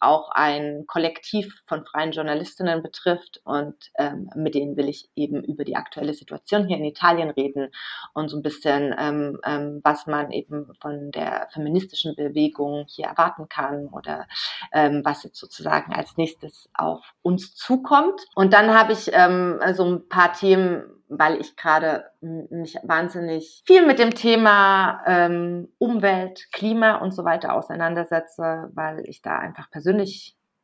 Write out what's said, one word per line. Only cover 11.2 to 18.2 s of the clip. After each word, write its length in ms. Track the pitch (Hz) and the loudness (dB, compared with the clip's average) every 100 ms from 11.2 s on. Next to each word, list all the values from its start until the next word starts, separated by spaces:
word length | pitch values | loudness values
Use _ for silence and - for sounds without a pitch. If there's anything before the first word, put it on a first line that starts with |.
| - - - | -6 -6 -8
feministischen 640 | 156 151 175 190 - 160 147 | -8 -2 -2 -2 -6 -8 -6
Bewegung 680 | 147 147 151 151 143 147 147 | -4 0 0 0 -6 -6 -10
hier 200 | - - | -10 -4
erwarten 420 | - 170 - 156 | 0 0 -2 -10
kann 380 | - 139 143 143 | -8 -6 -8 -10
oder, 400 | - - 151 - - - - - | -12 -10 -10 -10 -10 -10 -10 -4
ähm, 300 | 156 147 147 | 2 2 2
was 220 | 143 143 | -2 -4
jetzt 140 | - - | -8 -20
sozusagen 560 | - - 160 156 165 | -20 -12 -2 -2 -2
als 220 | 160 156 - | -8 -8 -6
nächstes 520 | 160 160 151 - _ | -6 -8 -20 -20 _
auf 400 | - 160 165 - _ | -6 -4 -6 -12 _
uns 320 | 175 180 - | -4 -4 -6
zukommt. 720 | - - 262 262 285 339 392 | -12 -4 -4 2 4 4 -2